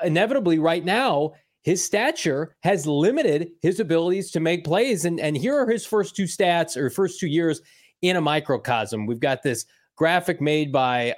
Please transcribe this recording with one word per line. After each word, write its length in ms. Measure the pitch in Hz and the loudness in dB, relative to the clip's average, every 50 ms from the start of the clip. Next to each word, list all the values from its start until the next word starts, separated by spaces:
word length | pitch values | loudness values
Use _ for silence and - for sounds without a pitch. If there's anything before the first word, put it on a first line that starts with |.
| 165 | -2
inevitably 540 | 180 156 170 208 220 277 277 202 175 165 160 | 0 2 2 2 2 2 0 2 2 2 4
right 260 | 151 165 170 180 165 | 4 2 0 0 0
now, 480 | 180 196 240 269 240 156 143 151 151 - _ _ _ _ _ - | 0 0 0 2 0 0 0 0 -2 -4 _ _ _ _ _ -2
his 220 | 151 190 180 - | -2 0 0 -2
stature 720 | - - 202 240 294 320 - - 170 131 139 160 165 _ _ - | -2 0 0 0 0 -2 0 -2 -2 -2 -2 -4 -6 _ _ 0
has 240 | 175 202 170 143 | 0 2 2 0
limited 640 | 151 147 143 160 214 262 320 294 180 147 156 170 170 - - - | 0 0 2 2 2 2 2 2 2 2 0 -2 -6 -10 -2 -2
his 160 | 170 185 196 | 0 0 0
abilities 500 | 214 156 165 165 165 180 185 196 185 - | 0 0 2 0 2 0 -2 -2 -4 -4
to 100 | - 170 | -4 -2
make 240 | 160 160 175 175 - | 0 0 0 -2 -2
plays. 400 | 147 165 202 247 269 220 165 156 | 0 0 2 2 2 0 0 0
And, 160 | 175 170 165 | -2 -2 -2
and 160 | 156 151 151 | -2 -2 -2
here 200 | 131 160 254 285 285 | 0 -2 0 0 0
are 100 | 254 220 | 0 0
his 160 | 233 226 - | -2 -2 -2
first 320 | - 220 208 190 196 - | -2 -2 -2 -2 -2 -2
two 80 | - 190 | -4 -4
stats 520 | 165 - - 190 175 170 170 165 170 - | -4 0 0 2 2 2 2 0 -2 -2
or 120 | 127 143 123 | -4 -4 -4
first 320 | - - 196 175 180 - | 0 0 -2 -2 -2 -4
two 60 | 190 | -4
years 340 | 156 147 170 170 165 151 160 _ _ _ _ _ _ _ - | -2 0 0 2 0 -2 -2 _ _ _ _ _ _ _ -2
in 160 | - 180 185 | 0 0 0
a 40 | 175 | 2
microcosm. 840 | 151 147 151 156 151 - 135 113 - - 123 113 110 101 117 107 104 | 0 2 0 0 0 0 -2 -2 0 -2 -2 -2 -2 -4 -4 -6 -4
We've 140 | 110 120 113 | -4 -4 -2
got 220 | 147 139 135 - - | -2 -2 -2 0 -2
this 240 | 143 120 - - _ _ _ _ _ _ - | -4 -4 -4 -6 _ _ _ _ _ _ 0
graphic 420 | 160 165 175 180 175 - 175 - | 0 2 2 2 0 0 -4 -2
made 320 | 143 151 151 156 151 143 131 | 0 0 0 0 0 0 0
by, 400 | 139 131 127 123 123 120 120 - | 0 2 2 0 0 0 -2 -2